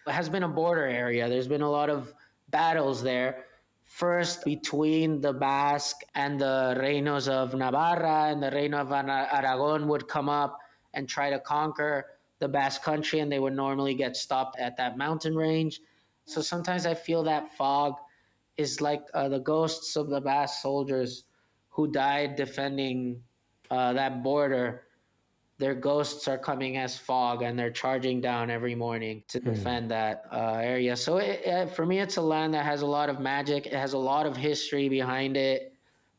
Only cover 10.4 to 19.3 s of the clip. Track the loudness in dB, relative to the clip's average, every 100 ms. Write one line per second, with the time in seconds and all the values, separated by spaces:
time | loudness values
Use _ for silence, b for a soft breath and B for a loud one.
10.4 | 0 -4 B B B -8 -6 -2 0 -2
11.4 | 0 0 0 0 0 0 -4 -14 _ -4
12.4 | -2 2 0 0 -2 -2 0 0 0 0
13.4 | 0 0 0 0 0 0 -2 -4 -2 -2
14.4 | -2 -4 -6 -2 -4 -2 -2 -2 -2 0
15.4 | 2 2 0 -4 b b b b -10 -6
16.4 | -4 -4 -4 -2 -2 -2 -2 0 2 0
17.4 | -2 -2 0 2 2 -2 -12 b b b
18.4 | b -4 -4 0 0 0 -2 -2 0